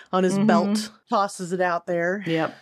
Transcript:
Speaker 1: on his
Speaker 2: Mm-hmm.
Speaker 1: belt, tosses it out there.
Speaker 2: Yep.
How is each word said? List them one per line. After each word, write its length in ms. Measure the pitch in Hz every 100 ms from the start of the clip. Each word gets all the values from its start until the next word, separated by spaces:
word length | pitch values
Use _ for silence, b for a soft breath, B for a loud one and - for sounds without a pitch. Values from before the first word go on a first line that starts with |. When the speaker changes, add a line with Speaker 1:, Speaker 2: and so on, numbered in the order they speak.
| B
Speaker 1:
on 100 | 185
his 120 | 185 196
Speaker 2:
Mm-hmm. 100 | 214
Speaker 1:
belt, 460 | 208 202 214 214 - -
tosses 420 | 226 196 - 180
it 60 | 180
out 260 | 180 170 -
there. 360 | 175 170 196 185
Speaker 2:
Yep. 280 | 160 151 -